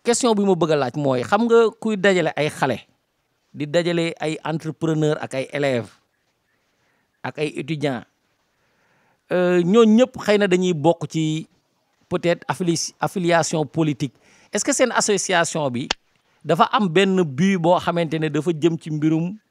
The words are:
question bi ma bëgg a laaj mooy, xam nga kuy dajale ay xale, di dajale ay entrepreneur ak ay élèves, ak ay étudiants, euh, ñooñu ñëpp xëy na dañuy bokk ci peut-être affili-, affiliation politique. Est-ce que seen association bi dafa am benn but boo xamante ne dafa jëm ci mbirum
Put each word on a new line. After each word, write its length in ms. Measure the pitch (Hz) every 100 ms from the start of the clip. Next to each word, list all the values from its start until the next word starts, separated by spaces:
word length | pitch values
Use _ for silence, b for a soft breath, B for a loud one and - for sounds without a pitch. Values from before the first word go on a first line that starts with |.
question 320 | - 233 240
bi 80 | 208
ma 100 | 196
bëgg 180 | 175 165
a 40 | 151
laaj 200 | 127 151
mooy, 260 | 139 127
xam 220 | 120 - 233
nga 220 | 226 220 -
kuy 160 | 220 208
dajale 360 | 196 185 160 -
ay 120 | 147
xale, 280 | - 143 107 - _ _ _ _ _ _
di 120 | 127 147
dajale 480 | 170 170 170 165 -
ay 160 | 156 160
entrepreneur 720 | 151 160 160 - 160 156 151 151
ak 140 | 117
ay 140 | 135 -
élèves, 380 | 143 143 123 104 _ _ _ _ _ _ _ _ _ _ _ _ _
ak 160 | - -
ay 140 | 156 -
étudiants, 460 | 143 156 143 165 - _ _ _ _ _ _ _ _ _ _ _ -
euh, 300 | 175 180 180
ñooñu 320 | 175 226 226 220
ñëpp 220 | 254 -
xëy 200 | - 208
na 80 | 202
dañuy 240 | 180 185
bokk 320 | 165 151 165 151
ci 380 | 160 156 156 - _ _ _ _ _ -
peut-être 360 | 180 170 170 -
affili-, 440 | - 180 160 - -
affiliation 640 | - 214 170 170 156 160
politique. 500 | 143 160 160 135 139 - b b b
Est-ce 120 | 208
que 80 | 302
seen 180 | 269 254
association 800 | 220 - 190 - 175 165 165 143
bi 180 | 120 156 - _ _ _ _
dafa 200 | 147 160 226
am 160 | 254 196
benn 340 | 160 196 185
but 340 | 160 131 190 190
boo 200 | 165 175
xamante 360 | - 170 160 160
ne 100 | 156
dafa 220 | 147 175
jëm 240 | 160 165 160
ci 120 | 160
mbirum 460 | 151 156 160 170 214 _